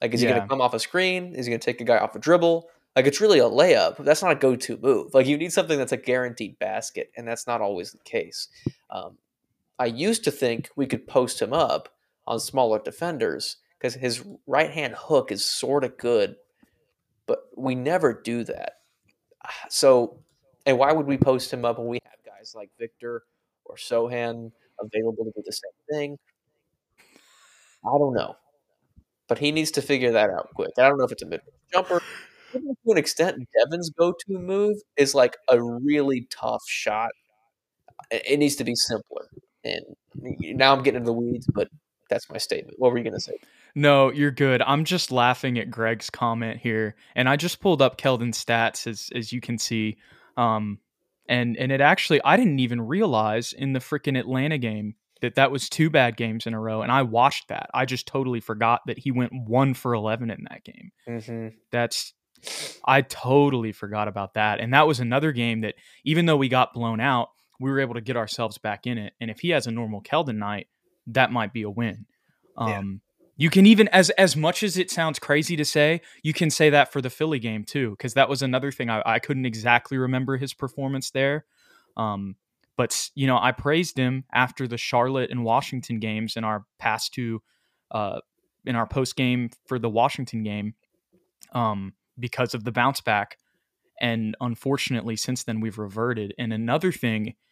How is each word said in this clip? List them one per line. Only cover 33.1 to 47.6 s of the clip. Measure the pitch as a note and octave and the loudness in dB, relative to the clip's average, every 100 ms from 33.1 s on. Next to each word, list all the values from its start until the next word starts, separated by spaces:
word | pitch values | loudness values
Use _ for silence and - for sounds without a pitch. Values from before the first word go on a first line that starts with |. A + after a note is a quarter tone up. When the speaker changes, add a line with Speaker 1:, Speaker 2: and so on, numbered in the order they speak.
| - F3+ - B2 A2 | 0 0 -2 -2 2
Speaker 1:
Devin's | B2+ E3+ E3 | 2 0 -6
go-to | D#3 F3 F3 G3 F#3 | 0 0 0 -8 -8
move | F3+ G3 G#3 G#3 _ - | -4 0 0 -2 _ 2
is, | C3+ | 2
like, | C#3+ B2 - - | 6 2 2 4
a | B2 | 4
really | A#2+ A#2+ C#3+ D3 C#3 B2+ A#2+ | 4 -2 0 2 2 -2 -4
tough | - A#2 A2+ - | -8 -6 -6 -6
shot. | - A2 G#2+ A2+ - _ _ _ _ _ _ _ _ - | -6 -4 -2 -4 -8 _ _ _ _ _ _ _ _ -6
It, | A2+ - | -6 0
it | C#3+ | 2
needs | D3 C#3+ | 2 0
to | |
be | A#2+ | -4
simpler. | A#2 - A2 - - - - _ _ | -2 -2 -4 -6 -14 -14 -20 _ _
And | A2+ E2+ - - _ | -8 -8 -10 -20 _
now | - B2+ - D#2+ C3 C3+ | -16 -12 -10 -6 2 4
I'm | C3+ | 6
getting | C3+ B2 | 2 0
into | A#2 | -2
the | |
weeds, | A#2 A#2+ A#2+ - | -2 -2 -4 -2
but | G#2 G2+ - _ _ - | -2 -4 -6 _ _ -6
that's | - - | -6 -6
my | - | -10
statement. | - - - - | -6 -6 -8 0
What | B2 | 2
were | A#2+ | 2
you | |
gonna | A2 G2 | -4 -6
say? | - - _ _ _ | -8 -10 _ _ _
Speaker 2:
No, | C#3+ D3 C#3 C3+ | 0 4 6 4
you're | D3 D3 | 4 -2
good. | C3 C#3 B2+ | 2 2 2
I'm | B2+ C#3+ | 2 0
just | D#3+ F3+ - | 0 -2 0
laughing | B2+ B2 B2 C3+ A#2+ | 2 2 2 -2 -4
at | B2 | -6
Greg's | A2+ A2+ A2+ - | -4 -2 -2 -8
comment | - A#2+ A#2 A2+ A2+ | -4 -4 -2 -6 -6
here, | A#2+ A2 G#2+ - _ - | -4 -2 -4 -6 _ -2
and | B2+ | 2
I | C#3+ | 2
just | E3+ - | -2 -2